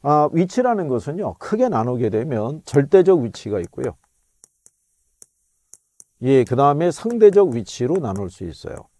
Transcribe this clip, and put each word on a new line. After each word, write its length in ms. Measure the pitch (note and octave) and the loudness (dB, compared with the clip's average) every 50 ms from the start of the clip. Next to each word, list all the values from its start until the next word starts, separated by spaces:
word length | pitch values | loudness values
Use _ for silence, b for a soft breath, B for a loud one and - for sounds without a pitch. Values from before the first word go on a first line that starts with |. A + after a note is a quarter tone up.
| - C#3+ | 0 2
아, 200 | D3 D3+ D3+ D3 | 2 2 2 2
위치라는 540 | - E3 F#3 F3+ - B3 B3 B3 A#3 G3+ F3 | 2 0 0 0 0 -2 0 0 0 -2 -2
것은요, 480 | C#3+ B2+ A#2 - C#3+ D3 F#3 G#3 - F2 _ | -2 -4 -4 -4 -6 -8 -8 -8 -8 -8 _
크게 280 | - - - G#3+ B3+ B3 | -8 -6 -2 0 0 0
나누게 420 | F3+ A2+ A2+ B2 B2+ A#2+ A#2+ A2 | 0 -2 -2 -2 -2 -2 -2 -2
되면 520 | G2 A2 A#2 D#3 C3+ G#2+ G#2+ A#2 D3 F3+ _ | -2 -2 -4 -2 -4 -4 -4 -4 -6 -10 _
절대적 580 | - - C#3+ C#3 C#3 - F#3+ F#3 F#3 F#3+ E3 | 0 0 0 2 6 4 6 6 6 4 2
위치가 360 | B2 A2+ - - - - G2+ G2 | 2 -4 -8 -10 -8 -6 -6 -6
있고요. 380 | E2+ - _ - C3 B2 D#2+ _ _ _ _ _ _ _ _ _ - _ _ _ _ _ _ _ _ _ _ _ _ _ _ _ - _ _ _ _ _ _ _ _ _ - _ _ _ _ _ - _ _ _ | -6 -8 _ -8 -8 -8 -10 _ _ _ _ _ _ _ _ _ -20 _ _ _ _ _ _ _ _ _ _ _ _ _ _ _ -20 _ _ _ _ _ _ _ _ _ -20 _ _ _ _ _ -20 _ _ _
예, 220 | B2+ B2+ C3+ C3 A#2+ | 0 2 4 4 4
그다음에 480 | - B2+ A#2 C#3 C#3+ C#3+ D3 E3+ F3 | 2 0 2 2 2 2 2 0 -2
상대적 640 | E3 - - A3+ A#3+ A#3 A3 G#3 F#3 G3+ G3+ E3+ A#2+ | -2 -4 -6 -6 0 6 6 6 8 6 2 2 0
위치로 420 | A#2 G2+ - - - A#2+ B2 E3 | -6 -8 -10 -8 -6 -4 -2 -2
나눌 340 | F#3+ D#3 A2 F#2+ G2+ G2+ F2+ | -2 -4 -4 -6 -6 -8 -10
수 140 | F#2 _ G2 | -12 _ -14
있어요. 320 | E2+ D#2 - - - F#2 - - _ _ _ | -14 -14 -14 -16 -16 -16 -16 -18 _ _ _